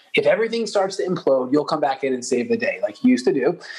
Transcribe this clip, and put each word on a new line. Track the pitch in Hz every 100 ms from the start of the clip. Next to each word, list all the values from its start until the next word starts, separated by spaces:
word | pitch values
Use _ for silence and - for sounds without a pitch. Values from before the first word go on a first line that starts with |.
| _
if | - 143
everything | 185 226 233 220
starts | 202 190 -
to | 175
implode, | 180 143 135 127
you'll | 147 143
come | 151
back | 143 135
in | 135
and | 123
save | - 120 120
the | 226
day | 233 -
like | - -
you | 247
used | 123 190
to |
do. | 147 135 - -